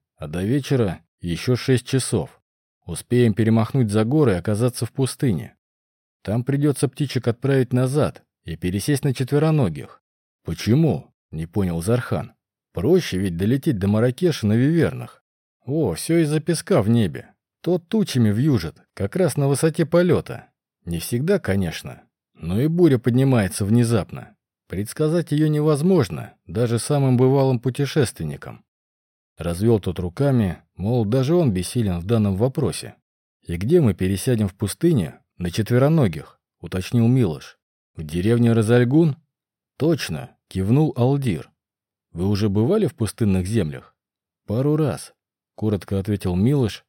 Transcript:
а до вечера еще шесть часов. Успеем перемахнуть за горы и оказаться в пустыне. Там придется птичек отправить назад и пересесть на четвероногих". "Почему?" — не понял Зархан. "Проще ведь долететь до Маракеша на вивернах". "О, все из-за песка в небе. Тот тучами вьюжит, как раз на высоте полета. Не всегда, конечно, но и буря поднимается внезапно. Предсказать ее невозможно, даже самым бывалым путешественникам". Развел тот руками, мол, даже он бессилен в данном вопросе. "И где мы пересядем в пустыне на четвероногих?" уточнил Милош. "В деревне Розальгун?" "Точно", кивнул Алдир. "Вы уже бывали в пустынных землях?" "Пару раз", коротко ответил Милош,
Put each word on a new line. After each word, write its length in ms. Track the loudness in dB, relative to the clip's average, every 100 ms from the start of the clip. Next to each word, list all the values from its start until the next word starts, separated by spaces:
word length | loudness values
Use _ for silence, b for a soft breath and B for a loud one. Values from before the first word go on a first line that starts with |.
| _ -14
а 120 | -8
до 140 | -4
вечера 580 | -2 -2 0 0 0 -4 _ _
еще 360 | -6 -4 -2 -2
шесть 300 | 2 0 0
часов. 540 | -4 0 -2 -4 _ _ _ _ _ -12
Успеем 480 | -12 0 2 4
перемахнуть 560 | 2 2 2 2 0 2
за 140 | 0
горы 280 | 2 2 2
и 40 | 2
оказаться 500 | 0 0 -2 -2 -6
в 60 |
пустыне. 640 | -4 -4 -2 -2 -2 -6 _ _ _ _ _ _ _
Там 220 | -4 -4
придется 440 | -2 0 0 0 -2
птичек 400 | -2 -4 -2 -2
отправить 440 | -2 0 0 2
назад 500 | 0 0 0 -2 -4 _ _
и 120 | -12 -6
пересесть 480 | -4 -2 -2 0
на 100 | -2
четвероногих". 880 | -2 -2 0 2 2 0 -2 -12 -20 _ _ _ _
"Почему?" — 680 | -12 -4 2 4 2 0 -6 _ _
не 160 | -10 -6
понял 340 | -2 -2 -2
Зархан. 540 | -2 -2 -2 -6 -6 _ _ _ _
"Проще 460 | -4 2 2 0 -4
ведь 180 | -2 -2
долететь 420 | 0 0 -2 -2
до 100 | 0
Маракеша 580 | 2 0 0 -2 0 0
на 80 |
вивернах". 720 | 2 2 2 0 -2 -12 -18 _ _ _ _
"О, 300 | -6 -2 -2
все 240 | -2 0 0
из-за 220 | 2 0
песка 420 | -2 -4 0 2
в 60 | 4
небе. 420 | 2 2 -4 -14 _ _ _
Тот 260 | -4 -4 -2
тучами 420 | -2 0 2 2
вьюжит, 520 | 2 0 0 -2 -10 _
как 220 | -8 -4 -2
раз 200 | -2 0
на 100 | 0
высоте 380 | 0 0 0
полета. 600 | 0 2 2 0 -2 -12 -18 _ _ _ -6
Не 120 | -6
всегда, 400 | -4 -2 0 -2
конечно, 640 | 0 -2 -2 -6 -12 -16 _ _ _
но 260 | _ -4 0
и 100 | 0
буря 280 | 4 4 4
поднимается 720 | 2 2 4 2 0 -2 2
внезапно. 680 | 2 4 0 -2 -10 -16 _ _ _ _
Предсказать 640 | -8 -6 -4 -2 -2 -2
ее 160 | 0 0
невозможно, 840 | 2 0 2 2 2 0 -4 -12 _ -8
даже 320 | -4 -2 -2
самым 400 | 0 0 2 4
бывалым 420 | 4 4 2 0
путешественникам". 1040 | -2 -4 -2 0 -2 -4 -10 -10 -14 -18 _ _ _ _ _ _ _ -8
Развел 420 | -6 0 2 2
тот 200 | 0 -4
руками, 640 | -6 -2 0 2 0 -4 _
мол, 300 | -6 -2 -2
даже 300 | 0 0 2
он 180 | 2 2
бессилен 460 | 0 -2 -2 -2 -2
в 60 |
данном 320 | 0 0 2 0
вопросе. 580 | -2 0 -4 -4 -12 -18 _ _ _ _
"И 140 | -10 -6
где 240 | 2 4
мы 140 | 4
пересядем 540 | 2 0 0 0 0 0
в 60 |
пустыне 640 | -2 -6 0 2 2 -2 -8 _ -8
на 140 | -6
четвероногих?" 920 | -4 0 2 4 4 2 -2 -12 _ _ _
уточнил 480 | -8 -8 -2 2 4
Милош. 500 | 4 2 -2 -12 -20 _ _ _
"В 100 | -14
деревне 480 | -8 -2 2 4 4
Розальгун?" 640 | 4 4 2 4 4 2 0 _ _ _ _ _ -4
"Точно", 540 | -2 -2 -4 -10 -12 _ _
кивнул 460 | -4 0 2 2 0
Алдир. 540 | 0 0 -2 -4 -8 _ _ _ _ _ _
"Вы 140 | -4 -2
уже 220 | 0 0
бывали 380 | 0 0 0 0
в 80 |
пустынных 520 | -2 -6 -2 0 0 0
землях?" 480 | -2 -2 -6 -16 _ _ _ _ _ -6
"Пару 300 | -2 0 0
раз", 380 | -2 -4 -10 _ _ _ _ -6
коротко 380 | -2 -2 -2 -4
ответил 380 | -2 -2 -2 0
Милош, 500 | 2 2 -2 -6